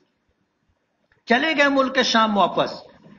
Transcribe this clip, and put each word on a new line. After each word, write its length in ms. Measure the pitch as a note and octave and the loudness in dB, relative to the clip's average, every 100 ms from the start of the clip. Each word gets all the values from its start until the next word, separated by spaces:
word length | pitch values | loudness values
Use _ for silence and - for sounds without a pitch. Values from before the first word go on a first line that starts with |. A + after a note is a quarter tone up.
| _ _ _ _ _ _ _ _ _ _ _ _ - | _ _ _ _ _ _ _ _ _ _ _ _ -2
चले 260 | A#3 D#4+ | 0 0
गए 140 | D4 C#4+ | 0 2
मुल्क 340 | C#4 C4 C4 | 2 0 -2
शाम 340 | - A#3 A3 G#3 | 0 0 0 2
वापस। 480 | E3+ - C3 - - _ - | 0 0 -4 -6 -20 _ -20